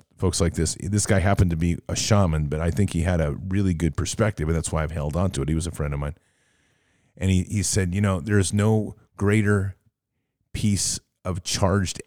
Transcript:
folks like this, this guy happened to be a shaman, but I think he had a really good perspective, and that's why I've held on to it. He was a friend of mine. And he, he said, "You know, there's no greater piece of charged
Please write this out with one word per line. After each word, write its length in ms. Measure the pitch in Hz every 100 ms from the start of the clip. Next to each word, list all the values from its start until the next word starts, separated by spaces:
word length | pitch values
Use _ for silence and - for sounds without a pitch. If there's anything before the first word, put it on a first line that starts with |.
| _ _
folks 240 | 95 -
like 140 | 85
this, 220 | - 80 -
this 240 | - 101
guy 140 | - 95
happened 320 | 90 98 90
to 80 | 82
be 180 | 85 85 -
a 40 |
shaman, 520 | 92 - 104 92 78 73
but 120 | 78
I 120 | 85
think 240 | - 98
he 80 | 85
had 180 | 85 87
a 120 | 76
really 420 | 67 95 95 95
good 200 | 80 82
perspective, 540 | - 73 - 104 - 78
and 80 | 82
that's 160 | -
why 100 | 80
I've 100 | 78
held 220 | 78 73
on 160 | 78 95
to 100 | -
it. 80 | 69
He 40 |
was 120 | 80 85
a 60 |
friend 200 | 78 73
of 80 | 71
mine. 140 | 71 - _ _ _ _ _ _ _ _ _ -
And 120 | 95
he, 120 | 92
he 200 | - 104
said, 320 | 87 101 92
"You 60 | 95
know, 200 | 101 92
there's 340 | 87 104 92
no 420 | 101 107 110 104 - _ -
greater 580 | 101 110 104 104 95 - _ _ _ _ _ _ _
piece 440 | - 107 98 - - _ _
of 200 | 95 87
charged 580 | - - 92 101 87 -